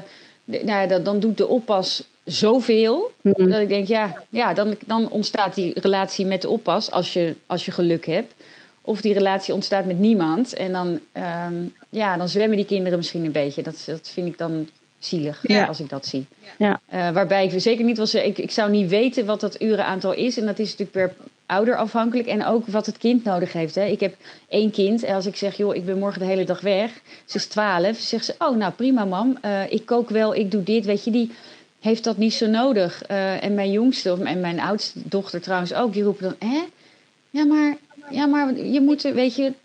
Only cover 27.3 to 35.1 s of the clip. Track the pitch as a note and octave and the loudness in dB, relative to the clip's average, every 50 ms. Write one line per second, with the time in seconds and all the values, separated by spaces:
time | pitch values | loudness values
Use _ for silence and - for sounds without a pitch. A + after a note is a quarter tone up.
27.3 | - G3+ - - - G#3+ G#3+ G#3 F#3 F3 F3 G#3 A3+ - - - - A3 - - | -6 -6 -6 -4 -2 0 0 2 2 2 2 0 0 -2 -4 -4 -4 -4 -4 -4
28.3 | - - E4+ D4+ B3+ A3 G#3 F3+ - - A#3+ C4+ C4 A#3 G3+ F#3+ F3+ F#3 A3+ C4 | -4 -2 0 0 2 2 0 -2 -2 0 0 2 2 2 2 0 0 0 0 0
29.3 | C4 - - G#3 G3+ G3 G3 - - G#3+ G#3+ - A#3+ A#3+ A#3 A#3 G#3 A3 A3 G#3+ | 0 0 -2 -2 -2 -2 -2 -2 -2 -2 0 0 0 0 0 2 2 2 2 2
30.3 | - - A3 F#3+ G#3 G#3 F3 F3+ A3 A#3 G3+ G3+ G3+ G3+ - A#3 G#3+ A#3+ A#3 A3+ | 2 0 0 0 0 -2 0 2 0 0 2 0 -2 0 0 0 2 2 0 0
31.3 | - - - - - - - _ _ _ - G#3+ A3+ A3+ - A3+ A3 F#3 A3 A3+ | -4 -12 -20 -20 -20 -20 -20 _ _ _ 0 0 0 2 0 -2 0 2 2 2
32.3 | G#3 - A#3 A3 A3 A3 B3 C#4 C4 G3+ F3+ E3+ - - - - G3+ G3 F#3+ F#3+ | 2 2 2 2 4 4 4 4 4 4 2 0 -2 -6 -8 -4 -2 -2 -2 -2
33.3 | F#3+ - - G3+ G#3 G3+ G3 G3 G3 G#3 A#3 C4 B3+ - - F#3+ F3+ F3+ G3 - | -2 -2 -2 -2 0 0 0 0 2 4 4 2 2 2 0 -2 0 0 -2 -2
34.3 | D#3+ F3+ F3+ E3+ E3+ E3 - F3 G#3 G#3+ - - - - - D#3 | -2 -2 -2 -2 -2 -2 -2 -2 -2 -2 -4 -8 -10 -10 -10 -4